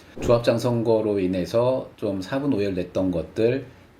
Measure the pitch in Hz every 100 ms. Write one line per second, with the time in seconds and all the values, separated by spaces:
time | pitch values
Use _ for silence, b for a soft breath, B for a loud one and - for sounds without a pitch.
0 | B B - 120 120 117 123 117 113 110
1 | 107 101 92 92 85 117 123 131 - -
2 | 107 95 92 135 143 107 101 90 87 107
3 | 92 85 78 - 110 131 - B B _